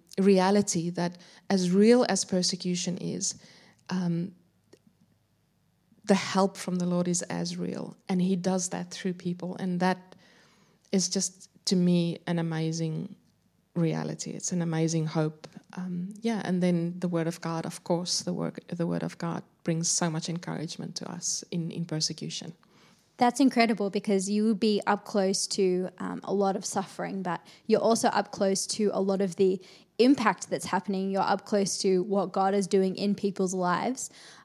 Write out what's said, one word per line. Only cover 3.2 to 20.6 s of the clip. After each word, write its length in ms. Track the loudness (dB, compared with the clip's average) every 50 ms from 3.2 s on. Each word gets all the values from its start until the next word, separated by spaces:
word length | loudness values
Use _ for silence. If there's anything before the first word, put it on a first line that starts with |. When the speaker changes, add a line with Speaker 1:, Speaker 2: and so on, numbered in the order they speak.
| -6 -6 -6 -8 -14 -20 -20 -20 -20 -20 _ _ _ -6
Speaker 1:
um, 440 | -4 -2 -2 -2 -2 -2 -4 -6 -10 -16 _ _ _ _ _ _ -20 -20 _ _ _ _ _ _ _ _ _ _ _ _ _ _ _ _ _ _ _ _ _ _ _ _ _
the 120 | 2 2
help 420 | 2 2 0 2 2 2 2 0 -4
from 200 | -6 -4 -4 -2
the 80 | 0
Lord 220 | 0 0 0 0 0
is 140 | -2 -2 -4
as 340 | -4 -4 -4 -4 -4 -6 -6
real. 380 | -6 -6 -6 -6 -8 -10 -14 -12 _ -2
And 120 | 0 0
he 140 | 2 2 0
does 340 | 0 0 0 0 -2 -2 -4
that 220 | -6 -8 -10 -10
through 220 | -10 -6 -6 -6 -6
people. 420 | -4 -6 -6 -6 -6 -8 -10 -8 -6
And 220 | -4 -4 -2 0
that 360 | 2 2 0 0 -6 -14 -20 -20 _ _ _ -20 _ _ _ _ _ _ _ _ _ _
is 160 | 0 0 0 0
just, 420 | -2 -2 -4 -4 -6 -10 -20 -20 _ _ _
to 100 | 0 2
me, 420 | 4 4 6 4 4 2 0 -2 -4 -6 -4
an 120 | -2 -2
amazing 760 | -2 -2 -2 -2 -2 -2 -2 -2 -2 -4 -4 -4 -6 -8 -12 -16 _ _ _ _ _ _ _ _ _ _ -2 0
reality. 540 | 0 2 0 -2 -4 -6 -6 -8 -8 -10
It's 200 | -8 -8 -6 -4
an 100 | -2 -2
amazing 460 | 0 0 0 2 2 2 2 0 -2 0
hope. 400 | 0 0 0 0 -2 -6 -14 -20 -20 -20 -20 -14 -10
Um, 360 | -8 -6 -6 -6 -6 -6 -8 -8 -6
yeah, 200 | -4 -4 -2 -2 -2
and 160 | 0 0 2
then 340 | 4 4 2 2 0 -2 -2 -4
the 80 | -2 -2
Word 200 | 0 0 0 -2
of 120 | -4 -4
God, 240 | -4 -4 -4 -4 -4
of 180 | -6 -10 -8 -4
course, 380 | -2 -2 -2 -2 -2 -4 -4
the 120 | -4 -4 -4
work, 260 | -4 -4 -6 -6 -10 -12 -8
the 200 | -4 -4 -2 -2
Word 160 | -2 -2 -4
of 140 | -6 -8 -6
God 260 | -6 -6 -6 -6 -8 _ _ _ -4
brings 240 | -2 -2 0 0 0
so 220 | 0 0 0 -2
much 200 | -2 -4 -4 -6
encouragement 680 | -6 -6 -6 -8 -6 -6